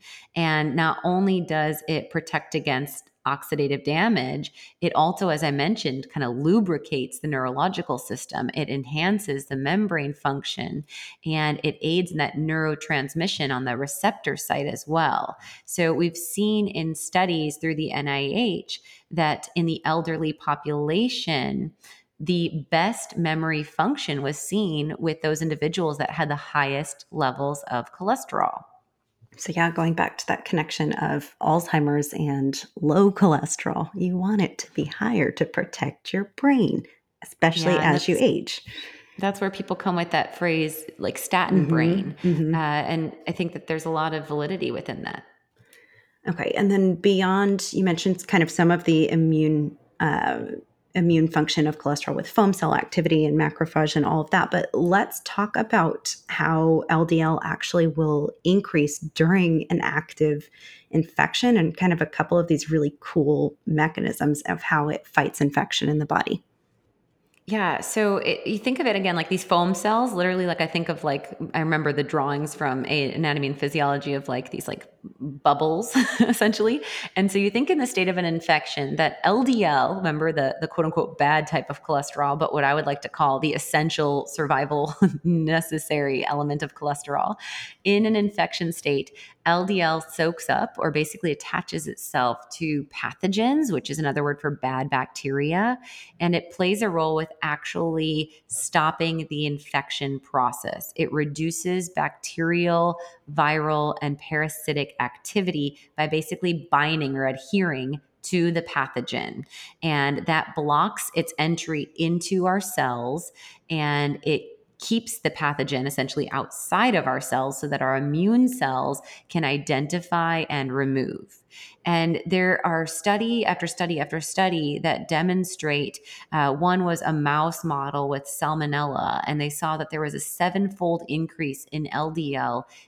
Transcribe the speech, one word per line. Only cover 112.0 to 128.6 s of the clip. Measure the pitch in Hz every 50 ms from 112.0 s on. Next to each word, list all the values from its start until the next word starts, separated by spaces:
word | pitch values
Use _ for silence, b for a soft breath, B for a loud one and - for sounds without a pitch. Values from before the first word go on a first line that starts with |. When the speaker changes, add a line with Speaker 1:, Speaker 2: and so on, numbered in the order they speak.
| 165 165 170 175 170 - 196 185 175
Speaker 1:
our | 185 185 202
cells, | 196 - - - 135 127 123 120 120 123 139 170 170 - B B B B B B _ -
and | 165 156 151 147 147 147 143 147 143 143
it | - 160 151 - - - - - _ _ _ -
keeps | - - 226 233 233 - - -
the | - 160
pathogen | 151 - 160 143 147 143 131 120 139 127 127
essentially | 143 - - 127 131 - 151 139 -
outside | - 135 - - - - - - - 190 226 254 214
of | 165 127
our | 131 131 131
cells | 135 - 135 131 131 139 139 -
so | - 143
that | 147 135
our | 135 131 135
immune | 135 143 143 147 160 185 202 233 247 254 247
cells | 254 254 147 135 131 127 135 139 143 - B B B B B -
can | - 170 160
identify | 135 139 143 143 - 147 131 147 147 170 175 175 - 175 170 165 165 165 165 156 -
and | 151 143 135 131
remove. | 127 139 139 135 135 135 127 - - - - - - _ _ B B B B B B B -
And | 175 170 165 165 170 165 - -
there | 165 185 185 185 185 185 - -
are | 175 165 160 165
study | 160 - - - 208 202 214 226 226 240 233 214
after | - 180 175 175
study | 165 - - 180 170 170 147
after | 143 151 - 165
study | 156 - - - 190 185 175 165 151 147 147 -
that | - 160 139 - - -
demonstrate, | 165 151 165 185 180 185 180 180 - - - 151 147 143 143 - - B B B B B B B
uh, | - 156 143 139
one | 139 147 175 180 180 185 180
was | 175 170 165
a | - 151
mouse | 160 151 147 143 147 151 156 170 165 - -
model | 165 147 139 139 139 147 143 143 139
with | 143 139 143
salmonella, | - - - 160 147 156 160